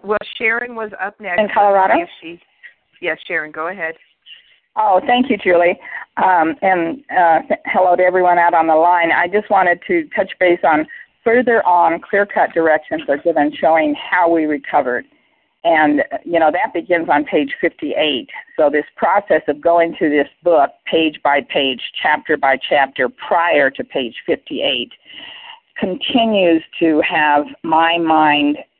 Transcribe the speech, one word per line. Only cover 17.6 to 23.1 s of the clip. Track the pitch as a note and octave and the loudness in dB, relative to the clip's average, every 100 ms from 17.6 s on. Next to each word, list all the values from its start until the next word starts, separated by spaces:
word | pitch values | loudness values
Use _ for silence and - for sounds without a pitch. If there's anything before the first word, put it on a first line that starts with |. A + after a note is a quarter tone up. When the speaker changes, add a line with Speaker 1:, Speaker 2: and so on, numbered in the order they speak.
Speaker 2:
fifty-eight. | E3+ - D3 - D3+ C3+ - - - - | -6 -4 -6 -4 -2 -4 -8 -18 -14 -2
So | D3+ | 0
this | C#3+ - | 0 -4
process | - E3 G3 G3+ D#3 - | -4 0 0 0 -2 0
of | D3 | -2
going | E3 E3+ E3 - | 2 2 2 0
through | E3 | 0
this | D3 C#3 _ | 0 -2 _
book | E3+ D#3+ C3+ - - | 2 2 2 -2 -4
page | E3 D#3+ D3+ | -2 -2 -2
by | D3 C#3+ | -2 -2
page, | B2+ E3 C3+ B2 - - | -2 -4 -4 -6 -10 -6
chapter | E3 D3+ - D3 | -2 -2 -2 -2
by | C#3 C3+ - | 0 0 0
chapter, | D3 C3+ - | 0 0 -2
prior | B2 | -6